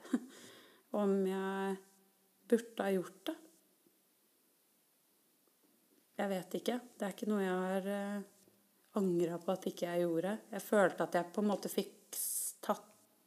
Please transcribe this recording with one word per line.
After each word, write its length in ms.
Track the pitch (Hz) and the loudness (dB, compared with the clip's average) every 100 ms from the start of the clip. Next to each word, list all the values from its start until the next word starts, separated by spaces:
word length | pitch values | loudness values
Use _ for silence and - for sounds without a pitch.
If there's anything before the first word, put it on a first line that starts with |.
| - | -4
<laughs> 880 | - - - - - - - _ 208 | -4 -4 -16 -20 -20 -20 -20 _ 0
om 140 | 202 196 190 | 2 4 2
jeg 500 | 190 190 190 190 190 - _ _ _ _ _ - | 0 -2 -2 -2 -4 -8 _ _ _ _ _ 4
burde 360 | 233 233 - 196 | 4 4 -2 2
ha 80 | |
gjort 300 | 190 170 - - | 2 0 -6 -8
det. 100 | 320 - - _ _ _ _ _ _ _ _ _ _ _ _ _ _ _ _ _ _ _ _ _ _ _ _ _ | -8 -14 -20 _ _ _ _ _ _ _ _ _ _ _ _ _ _ _ _ _ _ _ _ _ _ _ _ _
Jeg 160 | - 196 | -4 -2
vet 260 | 185 170 185 | -2 -4 -2
ikke. 180 | - 240 - | -2 -2 -6
Det 120 | - 202 | -6 -6
er 100 | - | -4
ikke 120 | 208 | 0
noe 140 | 208 | 2
jeg 140 | 190 185 | 2 0
har, 320 | 185 190 190 | 0 0 -2
eh, 320 | 202 202 202 190 - - _ _ _ _ 214 | -4 -4 -6 -8 -18 -20 _ _ _ _ 0
angret 440 | 190 175 170 170 | 2 2 2 0
på 120 | 175 | -2
at 140 | 185 190 | -2 -2
ikke 180 | - 175 | -2 -2
jeg 160 | 175 | 2
gjorde. 320 | 175 165 180 220 - | 2 2 0 -4 -6
Jeg 100 | 196 | -10
følte 440 | - 214 180 - 165 | 2 6 6 4 0
at 100 | 175 | 0
jeg 140 | 170 | 0
på 80 | - | 0
en 80 | 208 | 2
måte 200 | 190 - | 0 0
fikk 420 | - 190 - - | -4 -4 -10 -12
s-, 400 | - - - - - | -6 -4 -4 -6 -6
tatt 280 | - 202 - - _ _ | -4 -4 -4 -20 _ _